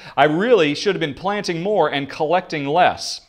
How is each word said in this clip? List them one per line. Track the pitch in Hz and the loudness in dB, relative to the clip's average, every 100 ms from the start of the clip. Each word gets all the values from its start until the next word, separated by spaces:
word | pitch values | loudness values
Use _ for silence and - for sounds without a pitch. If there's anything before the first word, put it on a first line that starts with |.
| - - | -4 2
I | |
really | 151 156 233 220 151 | 4 4 4 4 4
should | 147 208 170 | 0 -2 -2
have | |
been | 160 127 | -4 -6
planting | 185 208 190 165 | -6 -4 -4 -6
more | 185 208 151 | -2 0 0
and | 139 139 | -2 -6
collecting | - 156 180 180 156 139 | -6 -2 -2 -2 -6 -2
less. | 165 151 85 - - | 2 2 0 -8 -12